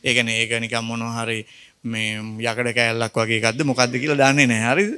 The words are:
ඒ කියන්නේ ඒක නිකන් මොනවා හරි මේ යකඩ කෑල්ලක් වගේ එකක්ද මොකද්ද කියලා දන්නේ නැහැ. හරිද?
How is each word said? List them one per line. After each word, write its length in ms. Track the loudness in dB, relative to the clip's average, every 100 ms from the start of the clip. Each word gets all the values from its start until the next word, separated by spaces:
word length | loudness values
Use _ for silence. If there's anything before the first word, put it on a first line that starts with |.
ඒ 100 | 2
කියන්නේ 240 | 0 2 0
ඒක 120 | 0 -2
නිකන් 240 | -2 -4 -4
මොනවා 280 | -6 -6 -4
හරි 220 | -4 -6 -8 -20 -20 _
මේ 280 | -8 -4 -4 -4 -8 -4
යකඩ 300 | -4 -2 -2
කෑල්ලක් 440 | 0 0 0 -2 0
වගේ 220 | 0 0
එකක්ද 240 | 0 0 -2
මොකද්ද 280 | 2 2 2
කියලා 200 | -2 4
දන්නේ 260 | 4 6 4
නැහැ. 240 | 4 2
හරිද? 220 | 2 0